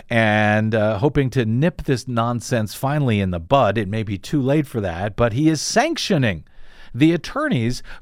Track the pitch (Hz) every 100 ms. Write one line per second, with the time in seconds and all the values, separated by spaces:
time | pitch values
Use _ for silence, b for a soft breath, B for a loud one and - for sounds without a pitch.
0 | - 117 110 104 104 107 110 110 104 104
1 | 139 147 135 127 110 117 165 - - 123
2 | - 117 117 120 - 123 107 - 135 151
3 | 135 104 95 87 82 139 110 104 95 110
4 | 107 98 - 151 127 151 139 117 95 85
5 | 107 - 120 113 156 156 - 226 302 302
6 | - 180 120 82 - b b b b 117
7 | 160 170 - 269 302 156 113 135 B B